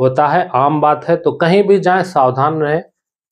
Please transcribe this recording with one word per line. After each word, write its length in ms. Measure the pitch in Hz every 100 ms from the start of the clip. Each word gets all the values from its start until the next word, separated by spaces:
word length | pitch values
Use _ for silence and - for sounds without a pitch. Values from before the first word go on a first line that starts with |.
होता 260 | 127 131 147
है, 200 | 165 -
आम 260 | 123 139 151
बात 240 | 147 147
है। 120 | - 170
तो 160 | 147
कहीं 280 | 147 170 196
भी 160 | 196 196
जाएं 220 | 175 185
सावधान 560 | 180 147 127 127 147 156
रहें, 200 | 147 160 - _ _ _ _